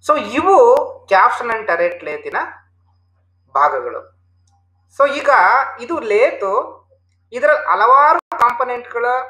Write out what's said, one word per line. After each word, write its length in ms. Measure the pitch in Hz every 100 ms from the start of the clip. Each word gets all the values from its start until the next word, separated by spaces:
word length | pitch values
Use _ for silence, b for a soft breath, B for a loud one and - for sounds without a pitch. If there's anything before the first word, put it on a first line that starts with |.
| -
So 120 | 302
ಇವು 560 | 202 254 359 381 240 269 - - _
capstan 460 | 190 190 - 240 220
and 120 | 196
turret 360 | 170 175 175 156
ಲೇತಿನ 320 | 151 147 208 330 - _ _ _ _ _ _ _ _ _ 127
ಭಾಗಗಳು. 580 | 147 135 120 110 - _ _ _ _ _ _ _ _ -
So 160 | 285
ಈಗ 160 | 285 277 240 240 254 262 -
ಇದು 200 | 240 330
ಲೇತು, 840 | 233 208 285 - 294 220 311 - _ _ _ _ _
ಇದರ 180 | 240 294
ಹಲವಾರು 720 | 294 - 185 220 269 294 330 _ -
ಕಾಂಪೊನೆಂಟ್ಗಳ 680 | 240 240 254 240 240 233 240 254